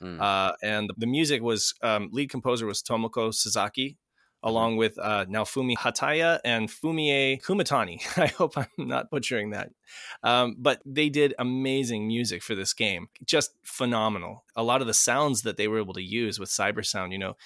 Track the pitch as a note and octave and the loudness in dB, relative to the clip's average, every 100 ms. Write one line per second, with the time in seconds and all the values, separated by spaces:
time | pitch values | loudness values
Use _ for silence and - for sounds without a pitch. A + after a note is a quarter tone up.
0 | F#2 F2 G2+ G2 F#2+ E2 G#2 G#2+ G#2 - | -10 -2 0 2 2 0 -2 -2 -2 -2
1 | A2+ C#3 D#3 C#3 A#2 G#2+ - - A#2+ G#2+ | 0 2 2 2 0 0 0 -2 0 0
2 | G2+ A#2+ C#3+ C3 B2+ B2 A2+ G2 - A#2 | 0 -4 -4 -4 -2 0 -2 -4 -2 -2
3 | A2+ A#2+ A2 A2 A2+ G#2 G#2 - C3+ C#3+ | -2 -2 -2 0 0 0 0 -2 -4 -6
4 | _ _ _ _ - A2+ A2+ A2 A2 - | _ _ _ _ 0 2 2 4 2 0
5 | G#2 G#2 F#2 G#2+ G#2+ C3+ B2+ A#2 B2 - | -2 0 0 -2 -2 -2 0 0 0 0
6 | C#3+ D#3 E3 E3 - A#2 G#2+ - D#3 E3 | 0 2 2 2 0 0 -2 -4 -4 0
7 | D3+ C#3 C3+ C3+ - G3 F3+ C3+ G2 E2 | 2 2 2 0 0 0 2 0 0 -4
8 | - - D3+ - E3 - - - C3 B2+ | -4 2 2 2 0 0 -6 -6 -4 -4
9 | A#2 D3 A#2 B2 G#2 G2+ F#2 _ - - | -2 -4 -2 -2 -4 -6 -8 _ -20 -18
10 | - - A2+ A#2+ B2 G#2+ C#3 B2+ C#3 C3+ | -16 -2 2 4 2 2 2 2 0 0
11 | D3+ C#3+ D3 B2 B2 B2+ C3+ C3+ B2 A2+ | 2 4 4 4 -2 0 0 0 0 0
12 | G#2+ A2+ A#2 F2 - G#2 F#2+ - A2 F#2 | 0 0 -2 -4 -4 -4 -2 0 0 -2
13 | F2+ - - D3+ - _ - - B2 A#2 | -8 -10 0 2 2 _ -8 -2 0 2
14 | A2 G#2 F2 A#2 _ - A#2 B2+ B2 G#2+ | 0 0 -6 -12 _ -2 2 2 2 2
15 | - B2 D3 A#2 A2 F#2+ G#2 A2 G2 F#2 | 4 4 2 2 0 0 0 0 -2 -6
16 | F#2 A2 A2+ G2+ F#2+ - G2+ G#2+ G2 G2+ | -4 -2 -2 -2 -4 0 0 0 -2 -4
17 | F#2 F#2+ F#2+ - | -4 -4 -6 -8